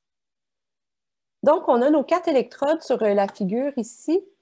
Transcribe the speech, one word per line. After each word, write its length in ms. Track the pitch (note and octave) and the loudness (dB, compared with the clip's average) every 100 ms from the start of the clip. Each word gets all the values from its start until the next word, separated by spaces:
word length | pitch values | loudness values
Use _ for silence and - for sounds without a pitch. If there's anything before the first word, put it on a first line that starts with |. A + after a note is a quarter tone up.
| _ _ _ _ _ _ _ _ _ _ _ _ _ _ | _ _ _ _ _ _ _ _ _ _ _ _ _ _
Donc, 220 | C4+ E4 D#4+ | 0 2 2
on 140 | A#3+ | 2
a 80 | C4 | 4
nos 140 | D#4 | 2
quatre 240 | - F4 F4+ | 2 -2 0
électrodes 560 | C4+ A#3 - C#4 D#4+ | 0 -2 -4 -2 -2
sur, 180 | - A#3+ | -2 -2
euh, 140 | A3 G3+ | 0 0
la 120 | G3 | -2
figure 460 | - F#3+ A#3 C#4 C4 | -4 -4 -4 -4 -6
ici, 480 | A3 - - F4 - _ | -10 -10 -4 -4 -4 _